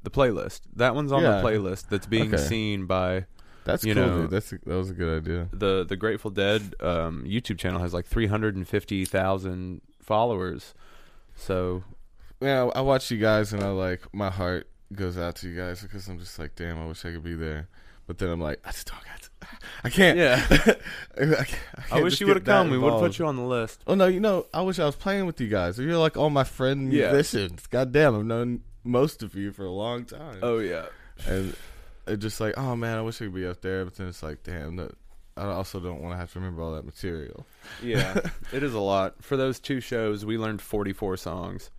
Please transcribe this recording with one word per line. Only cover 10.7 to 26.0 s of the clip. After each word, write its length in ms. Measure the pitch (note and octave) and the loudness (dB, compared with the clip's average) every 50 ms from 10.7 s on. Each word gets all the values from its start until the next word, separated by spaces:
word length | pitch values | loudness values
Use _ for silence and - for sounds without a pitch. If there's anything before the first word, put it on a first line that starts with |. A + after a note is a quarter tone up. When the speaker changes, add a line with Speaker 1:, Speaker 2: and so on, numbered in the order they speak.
| - - - - - - - - - - - - - - | -20 -20 -20 -20 -20 -20 -20 -20 -20 -20 -20 -20 -20 -14
Speaker 1:
So 460 | - - G2 F#2 F2+ F2+ F2+ F2+ F#2+ - - - - - - - - - - - | -4 -2 0 0 0 0 -2 -4 -6 -10 -16 -18 -20 -20 -20 -20 -20 -20 -10 -2
Speaker 2:
Yeah, 220 | B2+ C#3 C#3 C3 B2 B2 - | 0 2 4 4 4 2 2
I, 40 | B2+ | 2
I 20 | |
watch 300 | C3 C3+ C#3 C3 - - | 4 4 4 4 4 0
you 60 | B2 A2 | 0 4
guys, 360 | G#2+ A2 A2 G#2+ G#2+ G2+ G#2+ | 4 6 6 6 4 2 0
and 100 | G2+ G2+ | -2 0
I, 60 | G2 | 0
like, 440 | G2 F#2+ F#2 F#2 F2+ F2+ - - - | 0 0 0 -2 -2 -4 -6 -10 -6
my 160 | G2 G#2 F#2+ | -4 -2 -2
heart 380 | F#2 F#2+ F#2 F2+ F2+ F2+ - - - - - - G2+ | -2 -2 -2 -2 -2 -2 -4 -8 -20 -20 -18 -16 -8
goes 240 | G2 F#2+ F2+ F2 F2+ | -4 -4 -4 -2 -4
out 160 | E2+ F2 E2+ | -4 -4 -6
to 120 | - - F2+ | -8 -10 -10
you 80 | E2+ | -8
guys 280 | E2+ F2+ F2+ F2+ F#2 G2+ | -6 -6 -6 -8 -10 -10
because 240 | G2 - G2+ F#2+ G2+ | -12 -12 -10 -10 -10
I'm 100 | F#2 F2 | -10 -10
just 220 | F2 F2+ - - | -12 -14 -12 -10
like, 160 | D#2+ D2+ - | -10 -10 -8
"Damn, 240 | - F2 E2+ E2 D#2+ | -8 -8 -8 -6 -6
I 60 | D#2+ D#2+ | -8 -8
wish 180 | D#2+ - - | -10 -10 -10
I 60 | E2+ | -10
could 120 | E2+ E2+ D#2 | -10 -8 -8
be 120 | E2+ E2 | -8 -6
there." 320 | D#2+ D#2+ D#2+ D#2 D2+ D#2 - _ - - - - - - - | -6 -6 -6 -6 -6 -8 -12 _ -20 -20 -20 -20 -20 -12 -12
But 100 | F#2 - | -6 -4
then 120 | G2+ F2+ | -2 -2
I'm 120 | E2+ E2+ | -2 -2
like, 180 | E2 D2+ D2 - - | -2 -4 -6 -6 -8
"I 60 | - | -12
just 160 | - - - - | -10 -10 -10 -12
don't 160 | - - - | -12 -14 -14
got 160 | - - - | -16 -18 -18
to, 360 | - - - - - - - - - - - - - | -18 -20 -20 -20 -20 -18 -18 -18 -16 -16 -16 -8 -6
I 60 | A#2+ | -2
can't." 260 | - F#3 G3 F3 - F3 | 4 8 8 8 8 8
Speaker 1:
Yeah. 260 | E3+ C#3 B2 C3 - - | 8 6 6 6 6 6
Speaker 2:
<laughs> 20 | |
I 80 | - - | 6 8
can't, 220 | - A3+ G3+ - - - - - - - - - C3+ D#3 D#3 - | 8 6 6 4 0 -12 -12 -12 -14 -14 -2 0 4 4 4 2
I 40 | - | 2
can't 160 | - - - - - - - - - | -2 -4 -8 -8 -12 -14 -12 -6 0
Speaker 1:
I 100 | - D#3+ | 2 4
wish 120 | D#3 F3 F3 | 4 4 2
Speaker 2:
just 80 | - | 2
Speaker 1:
you 40 | G3+ | 6
Speaker 2:
get 80 | G3 G3+ | 6 6
Speaker 1:
would've 120 | F#3+ F#3 | 6 6
come. 220 | G#3 G#3 - F#3 E3+ | 6 6 6 6 6
Speaker 2:
that 20 | |
Speaker 1:
We 80 | C3 B2+ | 4 4
would've 140 | C3 - - - | 4 4 6 6
put 80 | - | 4
Speaker 2:
involved. 140 | F3 - - | 2 2 0
Speaker 1:
you 60 | E3 D3+ | -2 0
on 80 | C#3 | 0
the 80 | B2+ B2 | -2 -2
list. 400 | B2 B2+ A#2+ A2+ A2 - - - | 0 0 0 -2 -4 -6 -12 -2
Speaker 2:
Oh, 80 | - F3+ | 0 4
no, 140 | G3 F#3+ F#3 | 6 6 6
you 120 | F#3 F3+ | 6 4
know, 280 | G#3 A3 G3 F3+ - - | 2 2 2 2 0 -2
I 100 | - D#3 F#3 | -2 0 0
wish 160 | F#3+ F#3+ F#3 | 0 0 2
I 60 | E3+ D3 | 2 0
was 80 | C#3 | 0
playing 320 | - - G3+ G3 G3+ F#3+ F3 | 0 -2 -2 0 0 0 -2
with 120 | D#3 - | -2 -4
you 80 | B2+ G#2+ | -2 0
guys. 300 | G#2+ G2 F2+ F2 F#2 A#2 | 2 2 2 0 -2 -2
You're, 180 | B2+ D#3 E3+ | -2 0 2
like, 200 | E3+ | 4